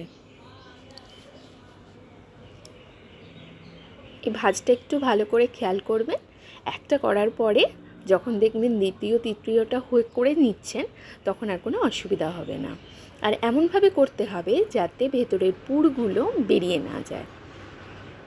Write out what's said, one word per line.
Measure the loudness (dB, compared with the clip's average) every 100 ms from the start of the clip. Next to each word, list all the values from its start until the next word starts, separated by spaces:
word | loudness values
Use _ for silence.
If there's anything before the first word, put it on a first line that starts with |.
| -16 -20 -20 -20 -20 -20 -20 -20 -20 -20 -20 -20 -20 -20 -20 -20 -20 -20 -20 -20 -20 -20 -20 -20 -20 -20 -20 -20 -20 -20 -20 -20 -20 -20 -20 -20 -20 -20 -20 -20 -20 -10
এই | -8
ভাঁজটা | -2 0 0 2
একটু | 0 0 -2
ভালো | 0 0
করে | 2 2 2 0
খেয়াল | -4 -2 -2
করবেন, | -2 -2 -6 -8 -20 -20 -14
একটা | -12 -12 -2 -2
করার | 2 0 0
পরে | 0 2 4 2 -2 -20 -12 2
যখন | 2 2 2
দেখবেন | 2 2 0 2
দ্বিতীয় | 0 -2 -2 0
তৃতীয়টা | 0 -6 0 0 0 -2 0
হয়ে | 0 0
করে | 0 2
নিচ্ছেন | 4 2 2 -6 -8 -8 -10 -20 -8
তখন | -6 -4 -4
আর | -6
কোনো | -4 -2
অসুবিধা | -2 -2 -4 -4 -2
হবে | -6 -8 -8
না। | -10 -12 -18 -20 -20 -6
আর | -2 0
এমনভাবে | 0 2 2 4 2
করতে | 4 2 0
হবে | -6 -6 -2 0 0
যাতে | -2 -4 -2 -2
ভেতরের | 0 0 0 0 0 -2
পুরগুলো | 2 2 2 0 0 0 0 2
বেরিয়ে | 2 2 -2
না | -4 -10 -10
যায়। | -12 -14 -18 -20 -20 -20 -20 -20 -20 -20 -20